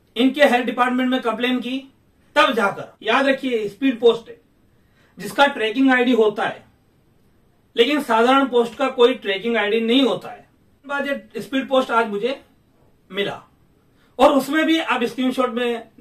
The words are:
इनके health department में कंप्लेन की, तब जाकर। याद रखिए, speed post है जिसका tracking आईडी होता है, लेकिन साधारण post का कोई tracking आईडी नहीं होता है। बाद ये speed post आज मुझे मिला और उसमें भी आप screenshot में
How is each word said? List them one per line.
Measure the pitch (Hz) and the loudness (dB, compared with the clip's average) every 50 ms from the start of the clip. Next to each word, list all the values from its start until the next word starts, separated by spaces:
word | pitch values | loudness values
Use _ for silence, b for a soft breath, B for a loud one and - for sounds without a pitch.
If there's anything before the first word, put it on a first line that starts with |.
| _ _ - | _ _ -2
इनके | 220 254 269 262 294 285 | 2 2 2 4 4 4
health | 233 240 247 254 | 4 4 2 0
department | 233 - 254 247 247 247 254 254 254 | -2 -2 -2 -2 0 0 0 0 0
में | 262 254 - | 0 -2 -2
कंप्लेन | 233 214 202 247 254 254 247 | -2 -4 -2 -2 -2 -2 -2
की, | 214 247 262 269 - - _ _ _ _ _ _ _ _ - | -4 -6 -8 -8 -10 -12 _ _ _ _ _ _ _ _ 2
तब | 294 285 - 240 | 2 2 2 2
जाकर। | 226 202 196 - - - - - _ 196 | 0 -2 -2 -4 -6 -14 -16 -16 _ -4
याद | 214 233 269 277 | 0 0 2 2
रखिए, | 285 269 269 269 254 240 220 214 196 | 0 0 -2 -2 -4 -4 -2 -4 -6
speed | - - 269 269 247 - | -6 -2 -2 -2 0 4
post | 254 233 220 226 - - | 2 2 2 2 -4 -16
है | - - _ _ _ _ _ _ _ _ _ _ _ _ _ _ _ - | -20 -20 _ _ _ _ _ _ _ _ _ _ _ _ _ _ _ -14
जिसका | 185 202 - - 277 269 | -12 -8 2 2 2 2
tracking | 277 233 220 220 208 269 269 269 254 | 2 -2 -4 -2 0 2 2 4 4
आईडी | 247 247 254 247 | 4 4 2 4
होता | 214 220 214 214 - 185 | 4 4 2 2 -2 -6
है, | 135 - - - _ _ _ _ _ _ _ _ _ _ _ _ _ _ _ _ _ _ _ _ _ - | -6 -6 -10 -18 _ _ _ _ _ _ _ _ _ _ _ _ _ _ _ _ _ _ _ _ _ 0
लेकिन | 220 240 269 302 285 - | 0 2 2 2 -2 -2
साधारण | - 226 220 233 254 269 269 277 - | 0 0 2 2 4 4 2 2 2
post | 247 240 226 233 - | 0 0 0 0 -2
का | - 262 262 | -4 -4 -4
कोई | 262 254 240 240 254 | 2 2 2 2 2
tracking | 214 - 202 196 190 202 233 233 | 0 -6 -6 -6 -4 -4 -4 -2
आईडी | 214 208 208 226 226 226 | -2 -2 -2 -2 -2 0
नहीं | 226 240 269 262 | 2 2 2 2
होता | 220 175 - - - | 2 0 -4 -8 -12
है। | - - - _ _ _ _ _ _ _ - | -16 -18 -20 _ _ _ _ _ _ _ -14
बाद | 269 285 277 277 | -10 -8 -6 -6
ये | 285 277 - - _ - 226 | -6 -8 -8 -10 _ -12 -12
speed | 208 - 277 269 - - | -10 -4 -4 -4 -4 0
post | 269 262 254 - 240 | 0 0 0 2 0
आज | 294 233 214 | 0 0 0
मुझे | 202 202 220 254 277 - - _ _ _ _ _ _ _ _ _ _ _ _ - | -4 -4 -4 -4 -6 -6 -12 _ _ _ _ _ _ _ _ _ _ _ _ -12
मिला | 92 101 98 - - - - _ _ _ _ _ _ _ _ _ _ _ _ _ - - | -8 -6 -6 -6 -6 -12 -16 _ _ _ _ _ _ _ _ _ _ _ _ _ 0 4
और | 247 302 294 | 4 4 4
उसमें | 269 262 269 294 311 311 | 4 0 0 -2 0 0
भी | 320 320 320 | 2 0 0
आप | - - 247 - 240 | 0 -2 -2 -2 -2
screenshot | 226 - - 254 254 - 262 254 240 | -4 -4 -2 -4 -2 0 -2 -2 -2
में | 226 240 247 240 233 226 - - _ - | -2 -4 -4 -4 -4 -6 -8 -14 _ -12